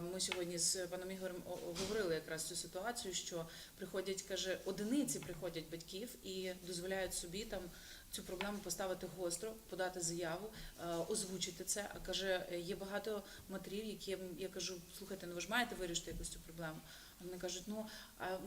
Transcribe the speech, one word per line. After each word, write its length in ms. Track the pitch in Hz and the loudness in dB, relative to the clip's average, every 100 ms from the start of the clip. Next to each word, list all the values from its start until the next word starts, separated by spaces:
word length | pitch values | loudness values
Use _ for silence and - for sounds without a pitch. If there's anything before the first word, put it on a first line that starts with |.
| 175 | 0
ми 60 | 185 | 2
сьогодні 380 | - 185 175 175 | 2 2 2 4
з 300 | - 190 175 | 4 4 2
паном 240 | 180 185 | 0 -2
Ігорем 320 | 190 185 180 175 | 0 -2 -2 -2
о-, 60 | |
о-, 240 | 175 175 170 | -2 -2 0
говорили 340 | 190 214 185 160 | 2 4 6 4
якраз 320 | 151 160 - | 2 0 0
цю 80 | 175 | -2
ситуацію, 580 | 170 185 214 233 190 | -2 0 0 0 0
що 320 | 175 - 175 165 - - - | 0 0 -2 -2 -6 -10 -6
приходять, 440 | 185 196 190 190 | -2 0 2 0
каже, 380 | - 185 185 180 190 | 0 2 2 2 2
одиниці 540 | 196 208 285 240 - | 2 6 6 6 2
приходять 500 | 156 165 180 165 151 | -2 -2 0 0 -2
батьків 380 | 165 - 190 240 - | -4 -4 -4 -4 -6
і 280 | 190 190 185 185 175 | -4 0 0 -2 -2
дозволяють 460 | 175 180 190 180 | -2 2 2 2
собі 320 | - 175 190 226 | 0 -2 -2 -2
там 160 | 190 175 - - - - | -2 -4 -8 -12 -12 -8
цю 120 | - | -6
проблему 360 | 196 185 202 208 | -2 0 2 0
поставити 480 | 180 170 190 180 185 170 | 0 2 2 2 -2 0
гостро, 360 | 175 170 220 220 - | 0 2 -2 -6 -4
подати 320 | 180 185 185 | 0 2 2
заяву, 460 | 165 170 165 175 214 220 - - | 2 2 2 0 -2 -6 -8 -4
е, 140 | 170 170 165 | 0 2 4
озвучити 540 | 214 185 185 185 - | 2 2 0 -2 0
це. 260 | 180 208 202 - | 0 0 0 -2
А 40 | |
каже, 460 | - 180 190 185 - | 0 2 4 4 4
є 240 | 175 175 180 | 0 0 -2
багато 480 | 190 202 220 208 - - - | 0 0 2 0 -2 -10 -6
матерів, 360 | 190 180 202 220 | -4 -2 -2 -2
які, 320 | 175 - 185 185 160 | -2 0 0 -2 -2
я 100 | 185 | -2
кажу, 280 | 190 175 180 - - | 0 -2 -2 -6 -8
слухайте, 300 | 196 185 175 | -6 -4 -2
ну 80 | 175 | -2
ви 60 | |
ж 60 | 170 | 4
маєте 260 | 233 240 180 | 6 6 2
вирішити 360 | 180 170 - | 2 0 0
якусь 180 | 165 170 | -2 -4
цю 100 | 170 | -6
проблему. 400 | 170 165 160 160 - - - - | -8 -4 -4 -4 -8 -12 -14 -10
А 20 | |
вони 140 | 180 180 | -6 -2
кажуть, 260 | 180 180 208 | 0 0 -2
ну, 180 | 214 220 - - - | -2 -4 -6 -10 -4
а 200 | 185 185 | -2 0